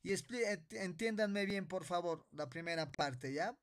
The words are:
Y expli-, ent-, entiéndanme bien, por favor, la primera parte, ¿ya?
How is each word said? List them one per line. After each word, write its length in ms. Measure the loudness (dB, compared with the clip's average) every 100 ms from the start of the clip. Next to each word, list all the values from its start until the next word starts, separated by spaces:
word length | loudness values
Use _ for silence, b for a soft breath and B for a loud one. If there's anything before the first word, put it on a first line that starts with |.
Y 80 | 0
expli-, 340 | -2 0 0 0
ent-, 340 | 0 -4 -6
entiéndanme 680 | -4 0 0 2 2 2 2
bien, 200 | 0 0
por 180 | -4 0
favor, 420 | 0 2 -2 -4
la 180 | -6 -6
primera 440 | -4 -2 0 0
parte, 420 | 0 0 0 -4
¿ya? 240 | 0 0 -2